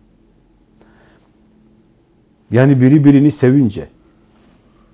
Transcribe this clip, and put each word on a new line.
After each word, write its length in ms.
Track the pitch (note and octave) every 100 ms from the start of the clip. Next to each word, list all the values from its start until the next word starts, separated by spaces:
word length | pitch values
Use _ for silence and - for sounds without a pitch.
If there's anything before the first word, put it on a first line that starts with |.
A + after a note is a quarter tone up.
| _ _ _ _ _ _ _ _ _ _ _ _ _ _ _ _ _ _ _ _ _ _ _ _ -
Yani 300 | A2+ C#3 C3+
biri 220 | B2+ D3+
birini 280 | C#3+ C#3 D3
sevince, 560 | D3 B2+ C#3+ A#2 G2 - _ _ _ _ _ _ _ _ _ _